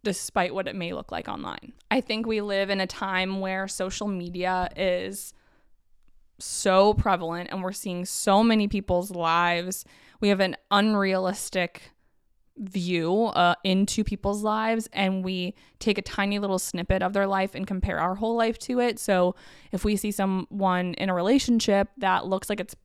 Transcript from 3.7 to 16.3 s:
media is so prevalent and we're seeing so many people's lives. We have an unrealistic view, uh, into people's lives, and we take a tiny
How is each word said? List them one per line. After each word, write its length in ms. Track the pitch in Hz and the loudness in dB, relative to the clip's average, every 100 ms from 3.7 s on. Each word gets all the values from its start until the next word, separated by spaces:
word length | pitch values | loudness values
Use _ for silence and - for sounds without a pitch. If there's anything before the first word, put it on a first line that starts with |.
| - 185 - 208 | -6 -6 -4 -6
media 600 | 190 175 180 180 185 180 - | -6 -6 -4 -2 0 -2 -2
is 560 | 190 180 190 196 - _ _ _ _ _ _ _ - - _ _ | 0 0 -4 -10 -14 _ _ _ _ _ _ _ -20 -20 _ _
so 560 | - - 196 185 202 | -10 -2 4 6 6
prevalent 540 | 208 220 180 165 170 175 | 6 2 2 0 -6 -6
and 100 | 190 | -6
we're 100 | 185 | -6
seeing 320 | 196 202 175 | -6 -6 -6
so 380 | 180 - - 196 | -4 -2 4 6
many 240 | 226 220 202 | 6 6 4
people's 460 | 202 196 180 196 | 0 0 0 0
lives. 720 | 180 165 165 175 175 180 190 - - - _ | -2 2 4 4 2 -2 -8 -10 -20 -20 _
We 80 | 202 | 2
have 120 | 196 | 4
an 160 | 190 - _ | 2 0 _
unrealistic 1200 | 202 214 214 190 185 185 196 - 190 175 - - _ _ _ _ _ _ - | 4 4 4 2 2 0 -4 -4 -2 -2 -6 -20 _ _ _ _ _ _ -12
view, 680 | 196 190 175 175 165 196 226 | -6 -4 0 0 2 2 2
uh, 280 | - 175 175 | 4 4 4
into 400 | 196 185 202 - | 2 2 2 0
people's 380 | 214 202 196 208 | -2 -2 -2 -2
lives, 440 | 214 214 220 226 220 | 0 0 0 -2 -2
and 320 | - 190 190 | -2 0 0
we 300 | 185 185 180 - _ _ | -2 -4 -4 -8 _ _
take 180 | - 202 | 0 0
a 60 | |
tiny 360 | - - 202 | -2 -2 -2